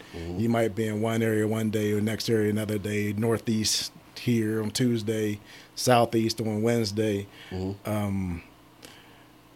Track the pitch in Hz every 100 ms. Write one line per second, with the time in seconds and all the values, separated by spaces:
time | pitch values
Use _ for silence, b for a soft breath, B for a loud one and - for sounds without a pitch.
0 | - 87 85 90 117 117 113 98 110 107
1 | 113 113 113 107 107 110 110 107 104 104
2 | 107 104 - 113 107 104 107 107 104 104
3 | 104 104 113 110 - 110 107 - - -
4 | - - - 117 107 110 107 - 127 117
5 | 104 110 107 104 - B B - - 120
6 | 113 113 110 - 110 104 113 120 107 104
7 | 107 101 101 B B 92 95 101 - 107
8 | 101 98 92 85 B - - - B B
9 | B B B - -